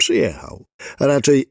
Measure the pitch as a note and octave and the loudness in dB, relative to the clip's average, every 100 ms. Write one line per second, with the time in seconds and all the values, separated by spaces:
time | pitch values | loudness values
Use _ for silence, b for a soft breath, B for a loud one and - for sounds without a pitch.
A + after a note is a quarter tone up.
0 | - G#2 F2 D2+ - - - _ B B | -2 0 0 -4 -16 -20 -20 _ B B
1 | C#3 C#3+ C3 C#3 C3 | 0 2 4 2 2